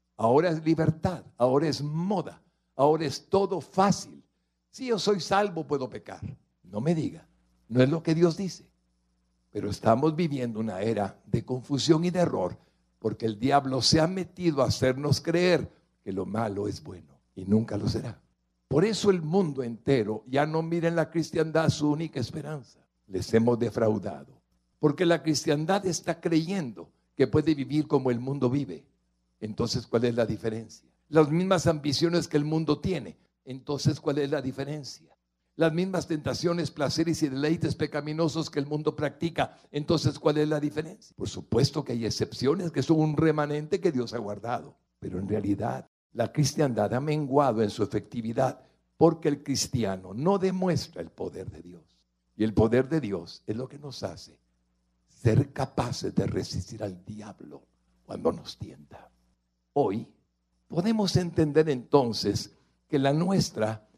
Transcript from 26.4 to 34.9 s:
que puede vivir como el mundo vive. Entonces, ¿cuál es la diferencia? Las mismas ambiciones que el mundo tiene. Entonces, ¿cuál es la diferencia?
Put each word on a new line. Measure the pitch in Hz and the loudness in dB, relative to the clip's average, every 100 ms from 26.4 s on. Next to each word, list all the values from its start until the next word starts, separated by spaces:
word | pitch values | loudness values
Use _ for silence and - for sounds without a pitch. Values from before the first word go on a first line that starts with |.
| 165 196 131 87 85 _ _ - | 2 -2 -4 -8 -18 _ _ 0
que | 123 | 2
puede | 156 151 147 | 4 2 0
vivir | 127 151 147 | 0 -2 2
como | 147 127 | 2 2
el | 120 | 0
mundo | 131 139 127 | -2 0 0
vive. | 143 123 80 - _ _ _ _ _ | 0 -2 -8 -16 _ _ _ _ _
Entonces, | 110 107 120 127 - | -8 -4 -4 -4 -2
¿cuál | 117 | 0
es | 120 117 | 2 2
la | 110 | 0
diferencia? | 107 113 113 110 - _ _ _ | -2 -6 -6 -10 -20 _ _ _
Las | 156 147 | 4 4
mismas | 165 190 180 170 | 4 2 2 2
ambiciones | 156 147 131 170 170 - | 0 -2 0 2 2 0
que | 151 | 0
el | |
mundo | 151 160 151 143 | 0 0 0 0
tiene. | 190 160 101 - _ _ 131 | -2 -4 -6 -16 _ _ -14
Entonces, | 131 - 143 156 147 | -12 -8 -2 0 0
¿cuál | 151 143 | 0 0
es | 139 | 0
la | 147 | -2
diferencia? | 131 139 139 151 131 | -4 -6 -8 -8 -12